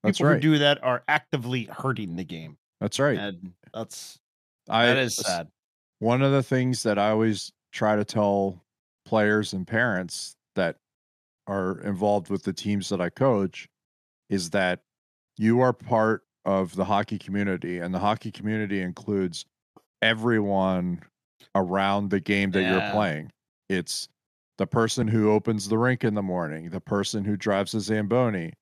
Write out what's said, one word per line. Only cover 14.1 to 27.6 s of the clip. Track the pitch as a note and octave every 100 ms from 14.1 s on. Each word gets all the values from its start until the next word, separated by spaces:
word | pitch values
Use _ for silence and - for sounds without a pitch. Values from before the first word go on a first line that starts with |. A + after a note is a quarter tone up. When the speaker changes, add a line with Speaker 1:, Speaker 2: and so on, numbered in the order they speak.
| _ _
Speaker 1:
is | G2+ E2+
that | G2+ F#2 F2+ _ _ _ _ _ -
you | A2 A#2+
are | B2+
part | B2 - A2+ A2 G#2+ _ _ -
of | F#2+ F#2
the | F2 F#2+
hockey | G2+ G#2+ G2+
community, | - G2+ G2+ F#2 E2+ F2+
and | F2
the | F#2
hockey | G#2 G#2+ A2+
community | G2 G#2 A2 G#2 G2
includes | F2+ E2+ - G2 F#2 E2 - _ _ - _ _
everyone | A2 A2+ A#2 A2 G2+ G2 F#2+ F#2 F2+ F2 - _ _ _ -
around | G2 F#2 F#2+ G2 G2+ G2+
the | G2
game | F2 G2+ G2+
that | F#2+
you're | G#2+ F#2
Speaker 2:
Yeah. | G#2
Speaker 1:
playing. | G#2+ G2 D2+ D2+ _ _ _ _
It's | F#2 E2 - - _ _ _ _ -
the | F#2+
person | A#2+ A2+ - A2+
who | A2+ G#2+
opens | G#2+ A#2 G#2+ G2
the | A2
rink | B2 B2
in | A#2
the | G#2
morning, | F#2+ F2+ D#2+ D#2+ E2+
the | F#2
person | - G2+ G2 A2
who | G2 G2+
drives | G#2+ G2